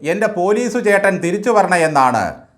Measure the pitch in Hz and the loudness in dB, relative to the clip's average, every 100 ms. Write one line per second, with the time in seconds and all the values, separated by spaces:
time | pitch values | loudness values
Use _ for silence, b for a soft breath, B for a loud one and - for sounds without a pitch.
0 | 147 185 214 190 180 214 240 240 208 196 | -4 -2 -2 -2 -2 0 -2 -2 0 2
1 | 196 185 170 196 214 214 185 180 160 147 | 2 -2 -2 -4 0 2 2 2 2 2
2 | 131 120 90 67 - | 2 2 -4 -8 -20